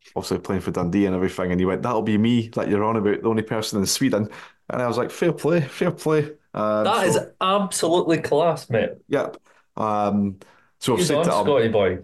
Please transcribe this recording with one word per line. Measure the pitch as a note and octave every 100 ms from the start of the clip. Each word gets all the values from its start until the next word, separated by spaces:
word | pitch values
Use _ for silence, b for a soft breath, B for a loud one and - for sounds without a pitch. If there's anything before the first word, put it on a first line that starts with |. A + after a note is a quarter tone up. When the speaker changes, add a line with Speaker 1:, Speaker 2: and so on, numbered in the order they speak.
| _ -
Speaker 1:
obviously | - F2+
playing | - G2
for | E2+
Dundee | F2+ F2 G2 G2
and | F#2
everything, | F#2 - F2+
and | F2+
he | F#2
went, | F#2
"That'll | A#2+ A2
be | G#2+ G#2
me | A2+ A#2+ A2 A2+
that | G2
you're | G2+
on | G#2+ A2+
about, | G#2 G2+
the | A2+
only | A2
person | G#2+ A2+ A2 G#2+
in | F#2+
Sweden." | - C3+ G#2+ G#2+ B B B -
And | B2
I | B2
was | A2+
like, | A#2+
"Fair | - F3
play, | D#3 C#3+ E3+
fair | C3+ - F3
play." | E3+ D#3 D#3 D3+ - _
Um, | - G#2+ G#2+ G#2+
Speaker 2:
That | A3+ F#3
is | -
Speaker 1:
so | - -
Speaker 2:
absolutely | F#3 G3+ F#3+ - F3 F3 D#3+ D#3
class, | - D3 E3+ D#3 -
mate. | A2+ G2+ - -
Speaker 1:
Yep. | C#3 - - b b b -
Um, | G#2+ G#2 G2+ G2+ G2+ F#2+ b b b b
so | -
I've | F#3+
Speaker 2:
He's | E3
Speaker 1:
said | D3
Speaker 2:
on, | E3+
Speaker 1:
to |
him, | F#2 G#2
Speaker 2:
Scotty | C3+ A2+
boy. | G#2+ F#2+ F2